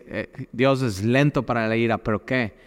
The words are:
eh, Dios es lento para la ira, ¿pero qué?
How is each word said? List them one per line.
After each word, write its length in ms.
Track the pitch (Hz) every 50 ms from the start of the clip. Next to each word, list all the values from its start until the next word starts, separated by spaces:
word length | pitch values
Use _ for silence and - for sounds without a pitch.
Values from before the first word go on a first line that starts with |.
| -
eh, 400 | - - 104 - - - - 131 -
Dios 300 | - 120 127 135 139 127
es 220 | 135 117 95 92 104
lento 400 | 113 123 135 147 147 - 139 113
para 240 | - 123 117 110
la 80 | 110 113
ira, 220 | 113 117 113 113
¿pero 280 | 120 - 117 107 98 -
qué? 280 | - 131 127 117 98 - - -